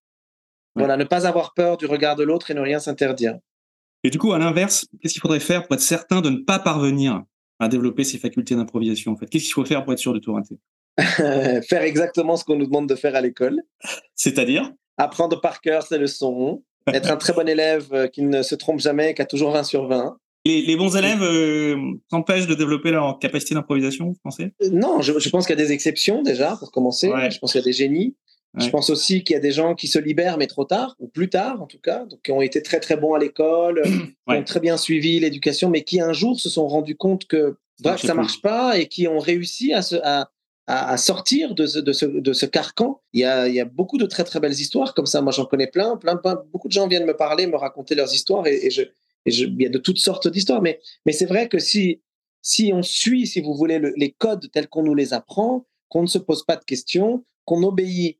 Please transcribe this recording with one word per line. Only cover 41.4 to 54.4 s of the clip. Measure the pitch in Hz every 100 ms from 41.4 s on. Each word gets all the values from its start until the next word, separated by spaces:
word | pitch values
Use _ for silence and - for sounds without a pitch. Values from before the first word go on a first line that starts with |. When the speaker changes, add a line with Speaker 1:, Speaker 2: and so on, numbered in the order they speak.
| 302 175
Speaker 2:
de | 147
ce, | 151
de | 143
ce, | 135 147
de | 143 131
ce | 127 135
carcan. | 170 - - 240 277 _
Il | 117
y |
a, | 127 131 127
il | 123
y |
a | 120
beaucoup | 127 185 277
de | 196
très, | - 170
très | 165
belles | 147 139
histoires | 143 - 262 -
comme | 143
ça. | 151
Moi, | 139
j'en | 131 127
connais | 135 131
plein, | 175 214 226
plein, | 165 175
plein. | 185 180 -
Beaucoup | 185 -
de |
gens | 196 196
viennent | 180 165
me | 151
parler, | 151 151 185
me | 151
raconter | 139 147 131 147
leurs | 135
histoires | 160 - 196 165
et, | 139 131
et |
je, | 131 127 _ _ _ -
et |
je, | 117 127
il | 123
y | 127
a |
de | 127
toutes | 127 185
sortes | - 185 175
d'histoires. | 175 190 247
Mais, | 175 151 - - -
mais |
c'est | 156 180
vrai | 190 233
que | 185
si, | - 214 185 160 _ _ _ _
si | - - 214
on | 185
suit, | 175 - 220 254 220
si | 185
vous | 147 143
voulez, | 170 165
le, | 147 139
les | 143
codes | - 226 202